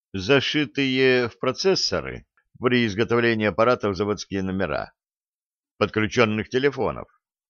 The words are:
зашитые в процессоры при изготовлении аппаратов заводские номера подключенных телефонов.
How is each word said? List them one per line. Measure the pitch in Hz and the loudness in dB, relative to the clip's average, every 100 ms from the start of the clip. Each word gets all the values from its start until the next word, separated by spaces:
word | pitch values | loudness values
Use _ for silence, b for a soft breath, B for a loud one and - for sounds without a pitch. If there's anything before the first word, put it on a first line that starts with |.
| _ | _
зашитые | 98 95 143 - 151 139 - 135 131 131 127 120 | -6 2 2 2 -2 -2 -2 -2 2 4 4 0
в | - | -4
процессоры | 127 123 190 180 - 87 65 62 - _ _ - | -4 -2 0 0 0 -2 -6 -12 -16 _ _ -4
при | 123 123 | 0 2
изготовлении | 117 95 113 117 117 113 107 | 2 0 0 2 2 2 0
аппаратов | 95 113 123 104 92 | 2 2 2 0 -2
заводские | 104 101 - 98 | -2 -4 -6 -6
номера | 95 95 85 71 52 _ _ _ _ _ _ _ _ - | -4 -2 -2 -4 -8 _ _ _ _ _ _ _ _ -4
подключенных | 104 - 107 127 113 107 101 | -2 0 -2 2 0 0 -4
телефонов. | 127 139 131 98 62 - _ _ _ | 0 0 0 -4 -6 -12 _ _ _